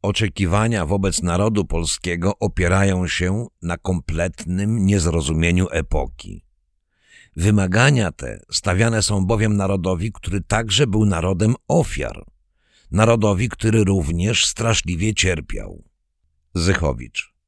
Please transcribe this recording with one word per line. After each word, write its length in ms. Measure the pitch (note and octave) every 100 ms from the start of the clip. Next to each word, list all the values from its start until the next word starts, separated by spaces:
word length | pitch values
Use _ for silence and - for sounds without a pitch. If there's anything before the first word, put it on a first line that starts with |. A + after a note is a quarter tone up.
oczekiwania 840 | G2 G2+ G#2+ - F#2 G2+ A2+ A2+ D#2
wobec 360 | G2 G2 -
narodu 420 | F2 F2 G#2 G#2
polskiego 760 | E2+ E2+ E2 - F2+ E2+ F2+ -
opierają 680 | G#2 - F2 F#2+ G2 F#2 F2+
się 380 | - F2+ G2+ A#2 _
na 140 | - E2+
kompletnym 1080 | - F2+ - D#2+ F2 - E2 F#2 G#2 A2+ F#2+
niezrozumieniu 840 | G2+ E2 E2 C#2+ D#2+ E2+ F2+ F#2
epoki. 760 | D#2+ D2+ D2 C2 - G1+ G1+ _ _ _ _ _ _ _ - - -
Wymagania 760 | F#2 G#2 F#2 G2 C3+ C3+ F#2+
te 280 | - B1 G1+ -
stawiane 500 | - F#2 F2+ A2+ A2
są 240 | G2+ G2+ F#2
bowiem 300 | A2 A2 G#2
narodowi, 560 | F#2+ G2 F2+ F2+ G#2+
który 280 | - - F#2+
także 460 | - A2 A2+ A2 C#3
był 180 | G#2
narodem 500 | G#2 E2+ F2 F#2 A2 A#2+ -
ofiar. 560 | E3 C3+ - B1 - - _ _ _ _ _ -
Narodowi, 580 | - A2 A#2 G#2 F#2+ A#2+
który 360 | - A2+ A2
również 600 | G2 G2 D2 E2+ G2 A#2+ -
straszliwie 680 | - A2+ G2+ - E2+ G#2+
cierpiał. 720 | G2+ F#2 F2 - - G1+ - _ _ _ _ _ _ _
Zychowicz. 800 | F#2 E2+ D#2+ D#2 A#1 A#1 - - _